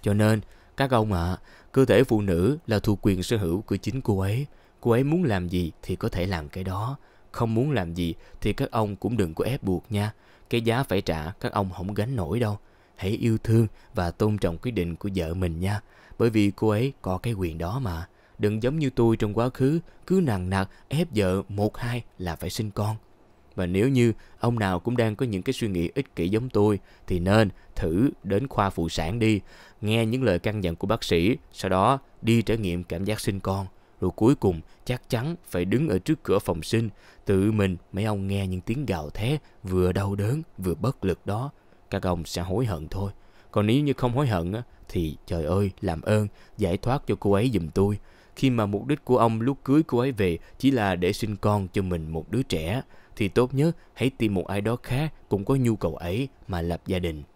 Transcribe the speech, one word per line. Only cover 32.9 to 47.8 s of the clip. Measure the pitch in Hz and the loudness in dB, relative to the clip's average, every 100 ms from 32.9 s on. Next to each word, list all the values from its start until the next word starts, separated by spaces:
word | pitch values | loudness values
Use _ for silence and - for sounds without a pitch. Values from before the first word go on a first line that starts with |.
| 85 | -4
giác | 98 107 | -4 -2
sinh | - 98 | -4 -4
con. | 98 98 95 - _ - | -4 -4 -6 -14 _ -4
Rồi | 92 - | -4 4
cuối | 110 | 4
cùng | 147 101 82 - - | 4 2 0 -8 -14
chắc | - 123 - | -6 -6 -2
chắn | 117 139 170 - | -2 -2 -8 -6
phải | 90 | -4
đứng | 90 117 160 | 0 0 2
ở | 98 | 0
trước | - 156 | 0 -2
cửa | - 92 | 2 0
phòng | - 85 | 0 -4
sinh, | - 113 113 - - - | -2 -2 -2 -8 -20 -10
tự | - 98 101 | 0 2 4
mình | 107 98 87 - | 2 0 -2 -8
mấy | 95 | -4
ông | 110 104 98 | -2 -2 -2
nghe | 98 95 | -2 -2
những | 90 | -4
tiếng | - 120 127 | -4 -4 -2
gào | 87 76 | -4 -6
thét | - 110 151 - - | -4 -2 -2 -6 -16
vừa | 92 92 90 | -2 2 2
đau | 95 98 | 2 -2
đớn | 101 104 151 - - | -2 -2 -2 -6 -8
vừa | 95 | -4
bất | 82 117 - | -2 -4 -2
lực | 95 80 - | -4 -4 -4
đó. | 107 135 - _ - - | -6 -6 -12 _ -20 -8
Các | 98 | -4
ông | 92 85 | -2 -2
sẽ | 80 - | -4 -6
hối | 87 95 123 | -2 -2 -2
hận | 82 78 | -4 -6
thôi. | 92 98 - - - - | -6 -6 -8 -20 -20 -4
Còn | 104 104 | 0 2
nếu | 131 | 4
như | 147 | 2
không | 127 127 | 0 0
hối | 120 147 | 0 2
hận | 92 85 | 0 0
á, | 107 - - - | -6 -8 -20 -6
thì | - 80 71 - | -2 -2 -6 -6
trời | 85 | -4
ơi, | 76 92 101 - | 0 2 0 -2
làm | 95 80 | -4 -2
ơn, | - 107 104 - - - | 0 2 0 -6 -20 -4
giải | 98 95 | -2 0
thoát | 120 135 - | 0 -2 -2
cho | 101 | -2
cô | 104 | 2
ấy | 98 131 | 2 2
giùm | 101 80 | 0 0
tôi. | 95 | 0